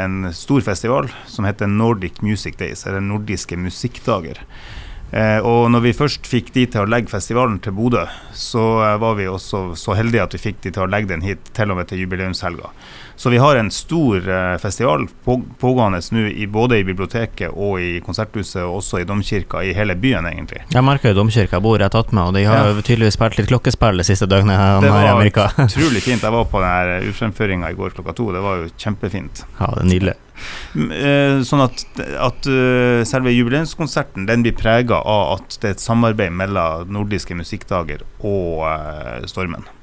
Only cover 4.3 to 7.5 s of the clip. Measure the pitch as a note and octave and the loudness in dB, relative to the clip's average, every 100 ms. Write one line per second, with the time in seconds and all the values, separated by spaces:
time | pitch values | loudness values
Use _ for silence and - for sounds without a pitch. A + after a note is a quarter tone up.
4.3 | - - - - - - - - G#2 A2 | -12 -16 -18 -16 -14 -14 -14 -6 0 2
5.3 | G#2+ A#2 A#2 A#2 A#2+ A#2+ G#2+ C#3+ - - | 2 4 4 4 4 2 2 0 -2 -2
6.3 | A#2+ - C3 B2 A2 G2+ A#2+ G2+ G2+ - | -2 0 0 0 0 0 0 -2 -6 -2
7.3 | A#2 B2 | 0 0